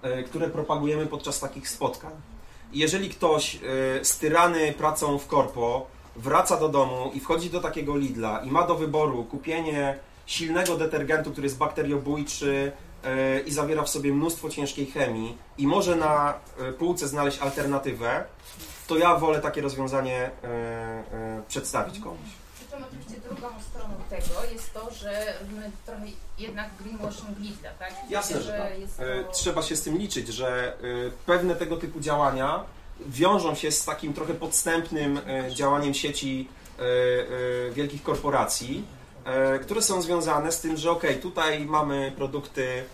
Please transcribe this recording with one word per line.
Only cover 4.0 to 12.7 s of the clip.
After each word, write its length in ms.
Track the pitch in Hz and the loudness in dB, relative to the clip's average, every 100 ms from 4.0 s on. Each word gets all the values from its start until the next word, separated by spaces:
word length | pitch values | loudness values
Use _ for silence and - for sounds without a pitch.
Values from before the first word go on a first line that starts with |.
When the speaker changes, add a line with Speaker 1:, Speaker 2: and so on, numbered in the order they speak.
| - | 0
Speaker 1:
styrany 680 | - 156 165 175 170 151 | 2 4 8 8 6 2
pracą 440 | - 151 151 151 143 | 4 0 2 0 0
w 100 | - | 2
korpo 600 | 147 131 120 117 123 - - - - | 4 4 2 0 0 -4 -14 -18 -6
wraca 420 | 120 180 185 170 | 4 4 6 4
do 120 | 156 | 4
domu 420 | 139 131 127 131 | 6 4 2 -2
i 60 | 135 | -4
wchodzi 300 | - 165 175 | 0 0 2
do 120 | 175 | -2
takiego 360 | 165 156 143 143 | -2 -2 0 0
Lidla 420 | 135 117 113 110 | 0 0 -2 -2
i 120 | 131 | 2
ma 160 | 147 175 | 4 4
do 80 | 165 | 2
wyboru 480 | 156 151 151 120 | 2 2 2 0
kupienie 760 | 117 139 - 160 156 147 139 135 - - - | -4 -6 -4 -2 0 0 0 -2 -8 -20 -6
silnego 520 | - 165 170 180 156 | -4 0 2 2 2
detergentu, 540 | 156 160 139 156 151 | 0 0 2 2 0
który 140 | - 139 | -2 -2
jest 120 | 127 | 0
bakteriobójczy, 1120 | 151 - 143 143 135 151 143 - 143 139 139 | -2 0 0 0 0 -2 -2 -2 0 2 0